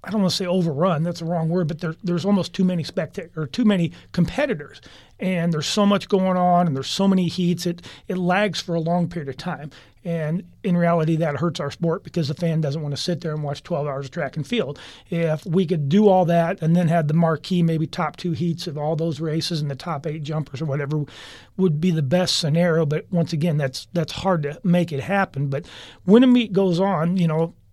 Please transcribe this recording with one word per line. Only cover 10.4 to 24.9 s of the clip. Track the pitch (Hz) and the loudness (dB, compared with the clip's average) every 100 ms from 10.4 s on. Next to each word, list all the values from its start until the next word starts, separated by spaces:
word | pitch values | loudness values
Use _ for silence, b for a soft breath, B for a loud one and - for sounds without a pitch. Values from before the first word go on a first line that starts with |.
| - - | -6 -8
in | 208 175 | -2 2
reality, | 170 170 156 160 | 2 2 2 0
that | 165 139 | 0 0
hurts | 170 139 | -2 -2
our | 143 | -8
sport | - 165 165 | -2 -2 -2
because | - - 143 | -4 -4 -2
the | 151 | -2
fan | 175 160 | -2 0
doesn't | 151 147 | -2 -4
wanna | 151 139 | -6 -6
sit | - 170 | -4 -4
there | 170 | -4
and | 151 | -6
watch | 147 147 | -6 -8
twelve | - 165 147 | -6 -4 -4
hours | 135 135 | -6 -8
of | |
track | - 139 - | -6 -6 -6
and | 147 | -4
field. | 240 135 147 B B - | -2 -2 -8 B B -8
If | 170 165 151 202 | -2 -2 -2 0
we | 165 170 | 0 2
could | 170 139 | 0 2
do | 190 214 | 6 6
all | 185 170 | 6 4
that | 170 165 202 | 2 0 -2
and | 160 170 | 2 2
then | 170 | 4
had | 170 151 | 2 2
the | 160 | 2
marquee, | 165 156 - 180 | 2 0 -2 0
maybe | 165 160 156 | 2 0 -4
top | - 156 - | -4 -6 -4
two | 180 | -6
heats | 156 170 165 - | -2 -4 -4 -8
of | 143 | -6
all | 147 160 | -4 -2
those | 165 143 | -4 -4
races | 160 160 156 165 | -4 -4 -2 -4
and | 147 | -4
the | 135 | -6
top | 175 151 160 | -8 -6 -6
eight | 156 | -8
jumpers | 143 156 143 123 | -6 -6 -6 -6
or | 160 | -4
whatever | 139 143 151 143 B B B B - | -4 -2 -4 -6 B B B B 0
would | 185 151 | 0 2
be | 180 | 0
the | 160 | 0
best | 135 180 180 - | 2 0 2 0
scenario. | 160 165 175 160 151 | 0 2 2 2 0
But | 156 - | -2 -2
once | 175 170 | -2 0
again, | 156 170 151 | -2 0 0
that's, | 139 131 - | -2 -6 -6
that's | 175 156 | -4 -4
hard | - 190 175 | -4 0 0
to | 143 156 | -2 -4
make | 185 175 175 | 2 2 2